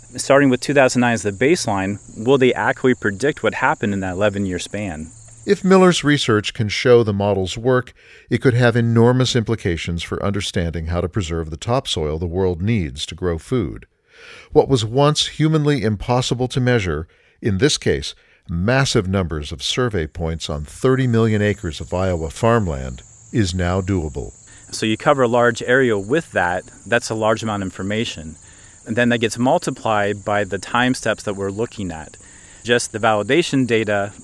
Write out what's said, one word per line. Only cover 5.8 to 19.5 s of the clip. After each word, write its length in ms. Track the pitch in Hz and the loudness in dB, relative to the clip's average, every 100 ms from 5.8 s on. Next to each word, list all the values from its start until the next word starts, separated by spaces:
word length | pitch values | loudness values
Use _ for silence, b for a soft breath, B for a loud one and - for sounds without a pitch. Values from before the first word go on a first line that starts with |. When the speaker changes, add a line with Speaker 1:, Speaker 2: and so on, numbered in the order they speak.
| 185 165 | 6 4
Speaker 2:
research 500 | 143 143 - 107 101 | 2 0 2 0 0
can 160 | - 110 | -4 -4
show 340 | - 131 120 | 0 6 6
the 80 | 110 | 6
models 460 | 101 101 98 92 117 | 2 0 0 -2 -2
work, 360 | 117 127 - B B B B | 0 0 -2 B B B B
it 80 | 117 | 0
could 160 | 139 | 2
have 220 | 120 123 117 | 4 4 4
enormous 600 | 117 113 117 127 123 123 | 4 6 6 4 2 0
implications 680 | 110 113 98 80 - 85 | 0 -2 -2 -2 -4 -6
for 200 | - - | -6 -4
understanding 640 | 98 101 92 107 85 82 80 | -2 -2 -4 -2 -2 -4 -4
how 140 | 85 | -2
to 80 | 87 | -2
preserve 400 | 110 80 82 78 | -4 -4 -4 -6
the 80 | 78 | -8
topsoil 600 | - 127 - - 76 78 | -4 -2 -2 -4 -2 -4
the 100 | 87 | -4
world 340 | 87 92 82 | 0 0 0
needs 440 | 98 117 80 67 - | 0 0 -2 -6 -10
to 80 | 82 | -6
grow 220 | 90 82 | -4 -4
food. 500 | - 127 82 53 - B B B B B B | -2 -2 -2 -6 -16 B B B B B B
What 180 | - - | 2 4
was 160 | 135 107 | 0 0
once 420 | 123 143 151 - | 2 2 2 -4
humanly 540 | - 156 160 147 147 | -2 0 0 0 0
impossible 640 | 101 101 - 123 123 120 123 | -2 -4 -2 -2 -2 -4 -4
to 100 | - | -2
measure, 460 | 123 123 90 76 80 b b b | 0 0 0 -4 -8 b b b
in 160 | 117 95 | -4 0
this 200 | 139 - | 2 2
case, 380 | - 73 - b b b - | 0 -2 -4 b b b -8
massive 600 | 85 98 131 139 123 92 | -4 0 2 2 0 0
numbers 440 | 98 85 78 71 | 0 -2 -4 -8